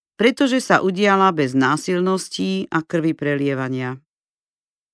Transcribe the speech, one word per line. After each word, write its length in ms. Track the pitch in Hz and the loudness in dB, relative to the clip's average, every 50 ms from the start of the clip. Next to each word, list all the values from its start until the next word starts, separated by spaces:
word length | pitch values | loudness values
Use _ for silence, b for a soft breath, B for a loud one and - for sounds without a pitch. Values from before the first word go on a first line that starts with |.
| _ _ _ - | _ _ _ 0
pretože 420 | 208 254 - - 285 254 254 262 | 0 2 2 2 2 2 2 0
sa 240 | - - 185 - - | 2 2 2 2 2
udiala 480 | 190 185 180 208 202 196 190 190 190 175 | 0 0 0 2 2 4 4 4 2 2
bez 240 | 151 139 127 131 | 2 0 0 2
násilností 1120 | 135 131 131 147 151 - - 185 180 185 185 190 185 185 - - - 190 190 190 190 - - | 2 2 2 2 0 -2 -2 -2 0 0 0 0 -2 -4 -8 -8 -4 -4 -2 -2 -2 -4 -4
a 160 | - 160 160 | -4 -4 -4
krvi 320 | - - 165 156 165 156 | -2 -4 -2 -2 -2 -2
prelievania. 800 | - 147 147 143 139 143 139 139 131 131 127 131 127 127 127 131 131 - _ _ _ _ _ _ _ _ _ _ _ _ _ _ _ _ _ | -2 -2 -2 -2 0 0 -2 -2 -2 -4 -4 -4 -4 -6 -6 -8 -10 -14 _ _ _ _ _ _ _ _ _ _ _ _ _ _ _ _ _